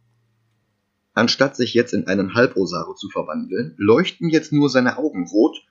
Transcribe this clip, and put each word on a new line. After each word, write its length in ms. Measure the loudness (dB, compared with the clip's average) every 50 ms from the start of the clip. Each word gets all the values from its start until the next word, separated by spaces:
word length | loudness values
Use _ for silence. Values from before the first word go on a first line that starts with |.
| _ _ _ _ _ _ _ _ _ _ _ _ _ _ _ _ _ _ _ _ _ _ -2
Anstatt 420 | 0 0 0 2 2 0 0 0
sich 160 | -2 -4 0 2
jetzt 220 | 0 0 0 -2
in 120 | -6 -2
einen 280 | -2 0 0 0 -2 2
Halb-Osaru 580 | 2 2 2 2 0 -2 -2 -2 -8 -8 -10 -12
zu 140 | -14 -14 -10
verwandeln, 640 | -8 -8 -8 -6 -6 -8 -8 -6 -6 -6 -6 -8 -6 -2
leuchten 500 | 4 4 4 4 4 0 -4 -4 -4 0
jetzt 240 | 0 0 0 2 2
nur 160 | 2 2 4
seine 300 | 2 2 2 2 0 -2
Augen 280 | -4 -4 -4 -4 -8
rot 380 | -2 2 2 2 2 2 -4 _ _